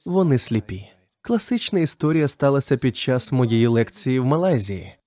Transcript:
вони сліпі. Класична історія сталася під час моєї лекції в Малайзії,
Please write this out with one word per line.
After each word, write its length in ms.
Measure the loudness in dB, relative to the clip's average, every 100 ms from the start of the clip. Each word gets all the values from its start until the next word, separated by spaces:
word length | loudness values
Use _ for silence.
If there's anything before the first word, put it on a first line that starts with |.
| -4
вони 320 | 0 2 2
сліпі. 500 | 0 -4 -4 -10 -14 _ _ _
Класична 600 | -4 -2 -2 -4 -2 -2
історія 480 | -2 -2 0 2 0
сталася 480 | 0 2 2 0 0
під 200 | 0 -2
час 360 | -2 -2 0
моєї 340 | 0 2 2 4
лекції 540 | 2 0 -4 -2 0
в 40 |
Малайзії, 680 | 0 2 2 0 -2 -8 -12 -20